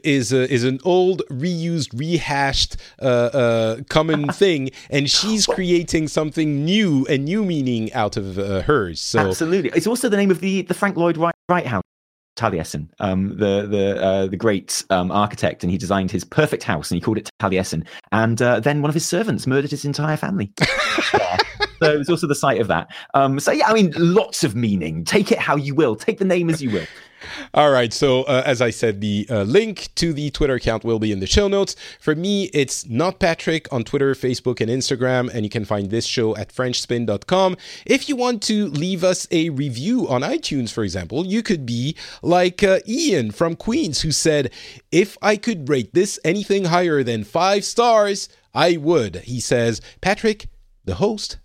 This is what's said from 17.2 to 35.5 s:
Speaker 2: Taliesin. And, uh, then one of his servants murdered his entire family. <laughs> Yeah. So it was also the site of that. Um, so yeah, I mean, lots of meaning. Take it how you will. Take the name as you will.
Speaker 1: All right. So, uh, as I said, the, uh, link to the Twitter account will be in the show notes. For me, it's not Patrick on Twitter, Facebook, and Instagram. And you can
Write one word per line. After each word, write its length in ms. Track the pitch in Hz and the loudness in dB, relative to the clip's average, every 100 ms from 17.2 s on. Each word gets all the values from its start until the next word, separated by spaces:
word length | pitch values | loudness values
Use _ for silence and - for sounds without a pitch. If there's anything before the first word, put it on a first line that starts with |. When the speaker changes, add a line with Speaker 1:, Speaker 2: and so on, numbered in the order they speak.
| - - | -4 -4
Speaker 2:
Taliesin. 460 | 98 95 95 80 80 - - | 0 0 0 -4 -6 -12 -2
And, 300 | 104 113 113 | 0 2 2
uh, 180 | 123 117 | 2 2
then 220 | 123 147 | 2 2
one 80 | 143 | 0
of 40 | |
his 120 | 156 - | 0 0
servants 420 | 175 226 107 131 | -2 0 -2 0
murdered 240 | 135 143 | 0 0
his 140 | 143 143 | -4 -4
entire 320 | 143 156 151 | -2 -2 -2
family. 340 | - 190 104 - | -2 -2 -4 -2
<laughs> 60 | - - 605 - - | -2 -2 -2 -2 0
Yeah. 240 | - - 90 - - 415 - | 0 0 -2 -4 -4 -6 0
So 100 | 156 | 2
it 40 | 151 | 2
was 120 | 143 | 2
also 160 | 165 151 | 0 -2
the 100 | 143 | 0
site 260 | 143 113 | 2 2
of 60 | 107 | 2
that. 180 | 85 - - - | 0 -2 -10 -2
Um, 240 | 139 139 135 | 2 2 2
so 120 | - | 0
yeah, 160 | - 196 | 2 4
I 60 | |
mean, 200 | 226 185 151 | 4 4 4
lots 460 | 170 190 - - 143 | 4 4 2 0 -2
of 100 | 107 | 0
meaning. 480 | 117 98 78 80 | 0 0 -2 -6
Take 260 | 82 214 208 | 0 0 2
it 60 | - | 0
how 200 | - 147 | 0 -2
you 180 | 139 139 | 0 2
will. 200 | 156 107 | 2 2
Take 200 | - - | -2 0
the 60 | 190 | 0
name 240 | 180 165 | 2 0
as 120 | 156 | -2
you 80 | 131 | -2
will. 140 | 98 80 - - - - - - | -4 -4 -12 -20 -20 -16 -16 -4
Speaker 1:
All 160 | - 147 | 2 4
right. 220 | 131 120 | 4 2
So, 320 | - 143 127 | 0 2 2
uh, 200 | 131 127 135 | 2 0 2
as 160 | 123 | 2
I 80 | 120 | 0
said, 320 | - 117 101 | 0 0 0
the, 260 | 104 104 101 | -2 -2 0
uh, 140 | 110 | -2
link 460 | 98 175 220 190 - - | 2 2 2 -2 -10 -4
to 180 | 170 | -2
the 160 | 143 147 | -2 -4
Twitter 220 | - 147 127 | -2 0 0
account 280 | - 113 117 | -2 -2 0
will 140 | 113 | 0
be 120 | 110 | 0
in 80 | 98 | -2
the 80 | 95 | 0
show 200 | - 202 | 2 2
notes. 260 | 196 190 - - - | 2 -2 -6 -16 -6
For 160 | - 151 | -2 -2
me, 300 | 185 202 196 | 0 -2 0
it's 340 | 147 131 - - | 0 0 -4 -4
not 320 | 117 175 - | -2 -2 0
Patrick 520 | 175 165 - 160 - | 0 0 -2 -4 -2
on 100 | 127 | -6
Twitter, 300 | 110 147 139 131 | -2 0 0 0
Facebook, 460 | 131 120 127 120 | -2 -2 -2 -2
and 80 | 110 | 0
Instagram. 580 | 131 - 113 127 127 123 | -2 -2 -2 0 0 -2
And 100 | 120 | -4
you 40 | |
can 160 | 104 | -4